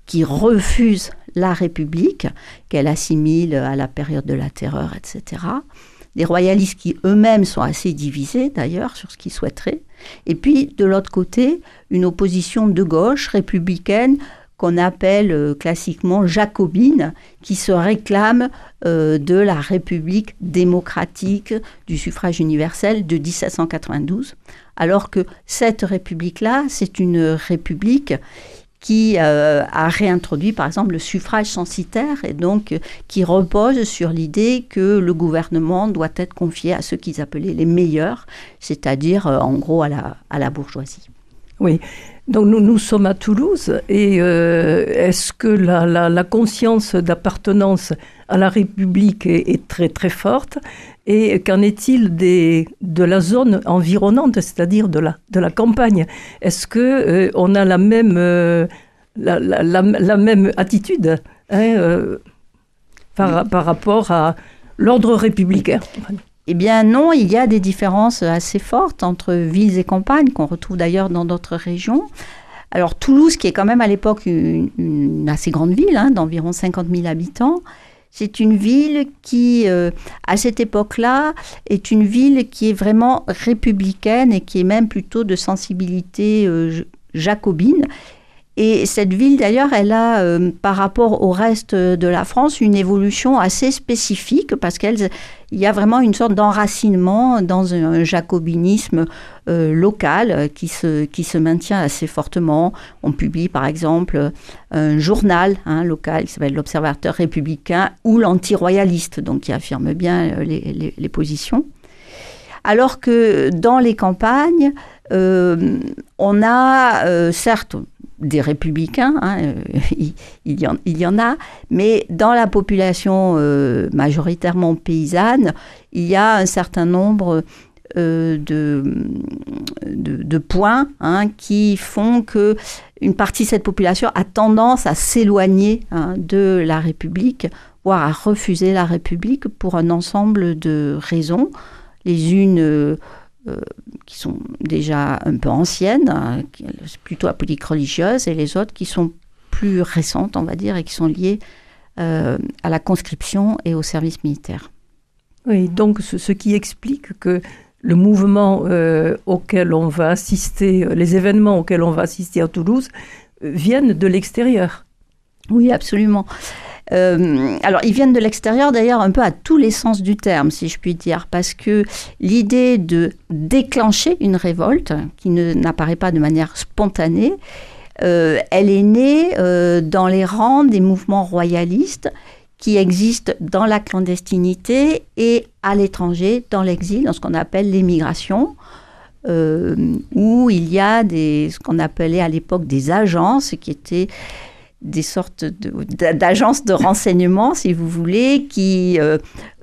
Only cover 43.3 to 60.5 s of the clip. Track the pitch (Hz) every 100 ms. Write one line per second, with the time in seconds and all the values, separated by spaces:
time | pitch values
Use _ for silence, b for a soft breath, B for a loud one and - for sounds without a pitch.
43.3 | 208 339 370 - - - 202 202 185 180
44.3 | 170 170 170 165 170 - 165 180 - -
45.3 | - 226 208 175 175 170 170 170 175 180
46.3 | 220 214 - 226 226 214 180 170 170 -
47.3 | - 208 202 196 185 - 156 B B B
48.3 | 190 190 208 196 - 190 185 202 208 180
49.3 | 170 - - - - 165 - 185 - 196
50.3 | 262 - 285 - B B B - 214 214
51.3 | 190 - 190 202 208 - 262 202 165 185
52.3 | 180 165 165 160 - 185 160 175 190 170
53.3 | 240 254 190 - 180 165 196 202 247 294
54.3 | 202 - - 175 214 208 151 160 - -
55.3 | 185 175 - 233 226 233 190 165 B B
56.3 | B 175 - - 226 254 269 - 175 185
57.3 | - 180 196 190 180 202 226 226 175 175
58.3 | 175 170 170 165 B B B B 220 175
59.3 | 175 180 - 165 185 202 202 185 202 214
60.3 | 208 196